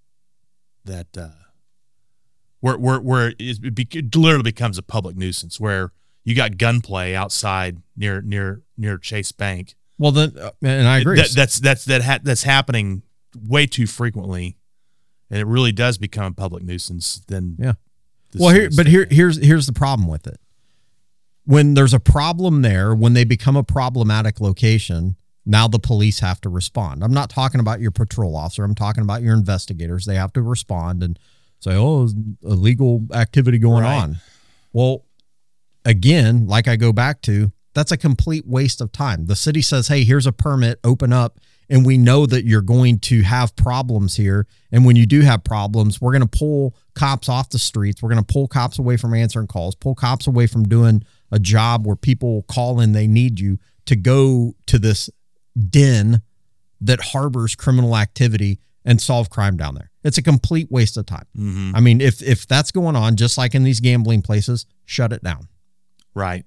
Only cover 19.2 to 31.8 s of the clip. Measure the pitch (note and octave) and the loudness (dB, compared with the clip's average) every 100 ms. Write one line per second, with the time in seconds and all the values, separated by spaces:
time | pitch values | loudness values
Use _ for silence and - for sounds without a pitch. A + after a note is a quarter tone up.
19.2 | F3+ D#3+ C#3+ D#3+ C#3 A#2 C#3 C3 F2 D#2 | 4 4 4 4 0 -2 -2 0 -2 -4
20.2 | - - _ _ _ _ _ _ _ _ | -10 -18 _ _ _ _ _ _ _ _
21.2 | _ _ - C#3+ D3 C#3+ C3+ B2+ - D3+ | _ _ 4 6 6 6 6 4 4 2
22.2 | D3+ E3+ F#3 D3+ B2 F#2+ G2+ A2 A#2 A#2+ | 2 -2 0 2 2 2 0 2 4 4
23.2 | A#2 A#2 B2+ C#3 B2+ C#3 B2+ B2+ G#2+ G#2+ | 2 0 2 0 0 -2 -2 -2 0 0
24.2 | A2 - G#2 F#2 A2+ A2 - E2+ F2+ F#2+ | -2 -2 -2 0 2 0 0 -4 -4 -6
25.2 | _ _ - G#2 A2+ A2 A2+ A2 G#2+ G#2 | _ _ 0 2 2 0 0 0 0 0
26.2 | F#2 F2+ G2+ F2+ - - F#2+ C2+ G#2 C3+ | -2 -4 -6 -6 -6 -6 -8 -4 -2 -2
27.2 | C#3 - C3 - A2 A2 A2+ - A2 - | -2 -4 -2 0 -2 -2 -4 -2 -4 -2
28.2 | G2 D#2 D#2 - G#2 G#2 G#2 G#2+ G#2 A2 | -4 -4 -8 -6 -4 -4 -4 -2 -2 -2
29.2 | A#2 A2 G2 F#2+ - F2 E2 F2+ G2 F#2+ | 0 2 2 -2 -4 -8 -6 -6 -4 -4
30.2 | F#2 - A#2 B2 - F2+ E2+ F2+ F2+ E2+ | -2 -4 -4 -4 -6 -6 -4 -4 -4 -6
31.2 | _ _ _ _ - F#2 | _ _ _ _ -4 0